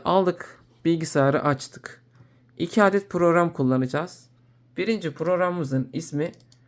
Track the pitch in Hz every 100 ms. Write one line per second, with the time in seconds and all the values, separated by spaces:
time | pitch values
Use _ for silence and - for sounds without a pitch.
0 | - 185 180 175 - - _ _ 165 165
1 | 160 147 139 143 147 135 - - - -
2 | _ _ _ _ _ - 170 226 196 196
3 | 196 175 175 170 170 165 131 127 131 143
4 | 175 - - _ _ _ _ - 202 220
5 | 160 135 165 175 180 175 139 131 127 135
6 | - 147 160 - _ _